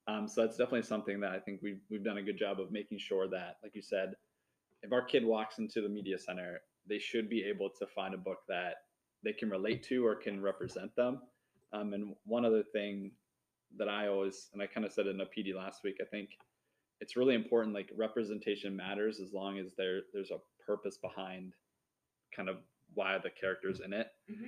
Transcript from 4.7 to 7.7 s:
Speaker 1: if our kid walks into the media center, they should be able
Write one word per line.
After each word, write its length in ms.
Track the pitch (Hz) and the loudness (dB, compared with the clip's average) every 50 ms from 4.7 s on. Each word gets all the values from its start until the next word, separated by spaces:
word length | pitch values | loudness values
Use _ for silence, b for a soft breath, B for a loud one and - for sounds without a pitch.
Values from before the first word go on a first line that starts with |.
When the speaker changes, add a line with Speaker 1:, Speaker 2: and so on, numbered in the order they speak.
| _ - | _ -12
Speaker 1:
if 100 | - 101 | -2 2
our 100 | 123 123 | 2 2
kid 220 | 123 - - 131 113 | 4 6 4 4 6
walks 340 | 113 110 107 110 - - - | 6 4 4 2 -2 -4 -4
into 220 | 110 107 - 113 | -4 -2 -2 -2
the 80 | 104 101 | 0 0
media 300 | 104 104 95 95 95 90 | -2 -2 -2 -2 -4 -4
center, 420 | - - 92 90 90 87 87 - - _ _ _ _ | -4 -6 -6 -6 -6 -8 -8 -10 -12 _ _ _ _
they 120 | 92 107 101 | -4 -4 -2
should 300 | - - - 117 110 104 | -2 0 0 2 2 2
be 140 | 117 110 95 | 0 0 2
able 260 | 104 101 95 98 98 | 0 0 0 -2 -4